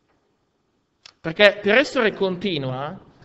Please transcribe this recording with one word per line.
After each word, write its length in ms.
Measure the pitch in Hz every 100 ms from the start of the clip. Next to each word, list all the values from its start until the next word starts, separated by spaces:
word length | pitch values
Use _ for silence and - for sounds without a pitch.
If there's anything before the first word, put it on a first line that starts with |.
| _ _ _ _ _ _ _ _ _ _ - _
Perché 380 | 165 160 208 202
per 140 | 202 226
essere 360 | 302 277 220
continua, 840 | - 190 180 202 160 131 127 143 190 - _